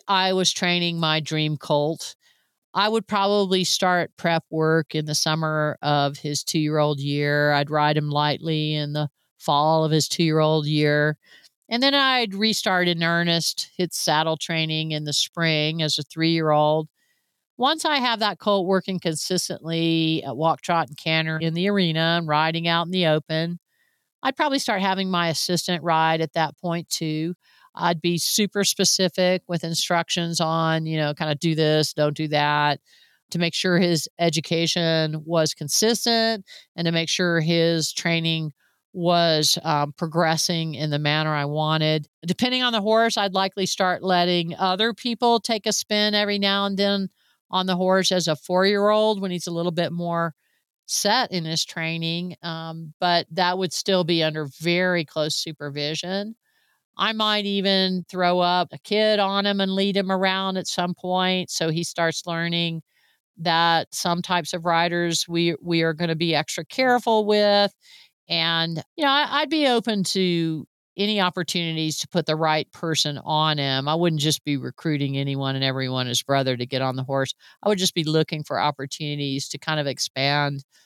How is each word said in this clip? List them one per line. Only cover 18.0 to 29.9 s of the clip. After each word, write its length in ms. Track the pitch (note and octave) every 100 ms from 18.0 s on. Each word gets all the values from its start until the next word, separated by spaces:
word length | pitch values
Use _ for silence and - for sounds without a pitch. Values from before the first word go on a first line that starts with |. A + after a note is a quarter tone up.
| B3 A3
that 180 | G#3+ F3+
colt 300 | G#3 G3+ F3+
working 320 | F#3+ F#3 F#3
consistently 1200 | E3+ D#3 - F#3 - - D#3 E3 E3 E3 D#3+ D#3+
at 120 | C3+ B2
walk, 240 | D#3+ C#3
trot, 260 | - E3+ D3
and 80 | D3+
canter 420 | E3 D#3+ D#3+ D#3+
in 160 | D#3+
the 140 | E3 G3
arena 480 | G3+ F3 D#3+ E3 E3+
and 100 | D#3+
riding 400 | D3+ D#3+ E3 E3+
out 180 | E3+ E3
in 60 |
the 140 | F#3 E3
open, 520 | D#3 - D#3+ E3+ F3 _ _ _ _ _ _
I'd 140 | C4 C4+
probably 240 | D4+ C#4
start 200 | - G3
having 300 | F#3+ F#3+ F#3+
my 180 | F3 E3+
assistant 540 | D#3 - F3 - F3
ride 380 | E3 D#3+ D#3+ D#3+
at 140 | D#3+
that 220 | E3+ D#3 -
point 300 | F3 E3+ E3
too. 460 | - D#3+ D#3 E3 F3+ _ _ _
I'd 260 | - E3+ E3+
be 160 | F3 E3+
super 460 | - - G3+ G#3
specific 800 | F#3+ - F#3 - F#3 - F3+ F#3 -
with 160 | E3+
instructions 760 | E3 E3 -